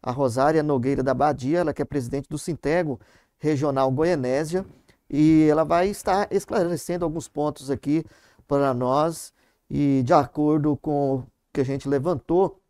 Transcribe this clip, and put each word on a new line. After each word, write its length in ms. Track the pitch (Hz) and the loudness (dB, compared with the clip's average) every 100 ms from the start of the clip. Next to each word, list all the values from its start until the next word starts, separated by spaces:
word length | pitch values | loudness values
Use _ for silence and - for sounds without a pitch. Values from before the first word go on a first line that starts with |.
a 120 | - | -6
Rosária 500 | 123 135 117 143 160 | -2 -2 2 2 2
Nogueira 400 | 151 139 123 139 | 2 0 0 0
da 120 | 135 | 0
Badia, 460 | 127 147 143 127 170 | 0 0 0 -2 0
ela 140 | 160 | 0
que 80 | 139 | -4
é 20 | |
presidente 440 | 143 147 120 135 139 | -4 -4 -4 -8 -8
do 100 | 151 | -10
Sintego 600 | - 156 139 165 165 123 _ _ _ _ | -8 -6 -2 -2 -2 -6 _ _ _ _
Regional 520 | 151 151 151 135 135 | -2 0 0 2 0
Goianésia, 720 | 131 165 170 127 135 156 180 196 - _ _ _ | 2 0 0 0 -2 -2 -4 -6 -18 _ _ _
e 320 | 143 151 160 156 | 2 6 6 6
ela 120 | 151 | 4
vai 260 | 160 170 190 | 2 2 0
estar 380 | 202 - 196 208 | -2 -2 0 0
esclarecendo 720 | 196 - 226 170 165 - 175 | -2 -2 -2 0 -2 -4 -4
alguns 240 | 170 160 - | -4 -6 -10
pontos 420 | - 151 143 135 | -4 -4 -4 -6
aqui 320 | 139 143 156 156 _ _ _ _ | -6 -2 -2 -2 _ _ _ _
para 240 | 143 139 | 0 0
nós, 600 | 123 123 139 156 165 - _ _ _ _ | 0 0 2 0 -4 -14 _ _ _ _
e 340 | 139 143 135 | -2 2 2
de 100 | 123 | 4
acordo 600 | 160 139 - 151 156 147 143 | 4 2 -2 0 2 0 -2
com 380 | - 143 139 135 | -2 -2 -2 -2
o 100 | 123 _ _ | -6 _ _
que 80 | - | -4
a 40 | |
gente 220 | 131 139 139 | -2 -4 -2
levantou 720 | 139 143 160 - 170 190 - _ | -2 0 -4 0 0 0 -2 _